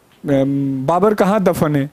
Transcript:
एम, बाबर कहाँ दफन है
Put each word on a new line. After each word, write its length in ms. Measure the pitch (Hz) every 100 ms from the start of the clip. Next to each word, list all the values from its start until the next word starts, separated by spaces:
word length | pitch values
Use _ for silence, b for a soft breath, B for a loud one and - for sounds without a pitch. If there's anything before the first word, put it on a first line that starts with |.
| _ _ -
एम, 560 | 135 135 139 139 135 131
बाबर 280 | 175 208
कहाँ 260 | 214 190 214
दफन 360 | 185 170 160 147
है 140 | 139